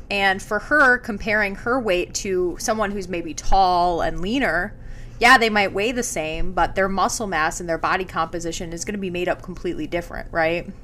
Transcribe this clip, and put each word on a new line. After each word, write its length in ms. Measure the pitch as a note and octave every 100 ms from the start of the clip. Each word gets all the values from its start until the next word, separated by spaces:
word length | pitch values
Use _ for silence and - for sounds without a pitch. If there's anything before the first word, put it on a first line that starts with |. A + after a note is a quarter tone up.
| -
And 320 | G3+ G3 F#3+
for 180 | - G#3
her, 380 | - D4+ C4 B3
comparing 580 | - G3+ F3+ G#3+ G3+ G3
her 240 | A#3 C4
weight 340 | G#3+ F3+ - -
to 420 | G3+ F3+ F3+ -
someone 320 | - A3 G3+
who's 160 | G3+ F3
maybe 260 | E3+ E3
tall 680 | D3+ - G3 F#3 F3 F3 E3+
and 200 | - A#2+
leaner, 540 | F#3 C4+ G#3+ E3 G#3 - - - - -
yeah, 180 | A#3 C4
they 120 | A3+
might 240 | G#3 G3
weigh 180 | G3 A3
the 120 | B3
same, 480 | A#3 E3 D#3 D#3+ F3+
but 240 | F3+ E3 G3
their 140 | F#3+
muscle 380 | F#3+ G#3 - G3+
mass 320 | D#3+ D#3+ E3
and 80 | F3
their 100 | D#3+
body 280 | D#3 F#3 F#3+
composition 680 | F3 E3 F3 E3+ - E3+
is 120 | E3+ F3+
gonna 120 | G3+
be 120 | F#3+
made 180 | F3 F3+
up 140 | -
completely 460 | - E3+ F3+ D#3 D3+
different, 440 | E3+ E3+ - -
right? 400 | E3+ D#3+ E3+ F3+ -